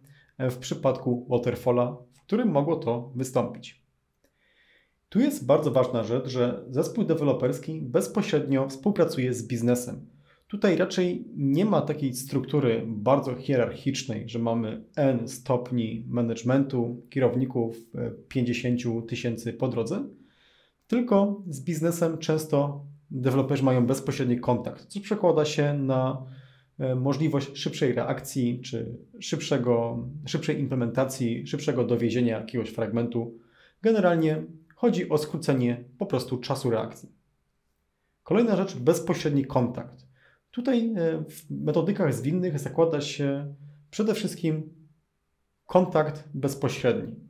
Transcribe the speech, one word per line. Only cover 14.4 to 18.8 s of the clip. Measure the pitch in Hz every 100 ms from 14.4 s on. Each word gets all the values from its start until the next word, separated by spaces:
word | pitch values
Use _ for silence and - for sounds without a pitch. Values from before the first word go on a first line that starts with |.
| 117 117 110 113 - -
N | 139 120 113
stopni | - - 123 - 123 110 113 123
managementu, | 120 117 113 120 135 139 127 120 120 -
kierowników, | 135 123 127 127 123 113 - - 131
e, | 117 - -
pięćdziesięciu | 131 120 120 123 123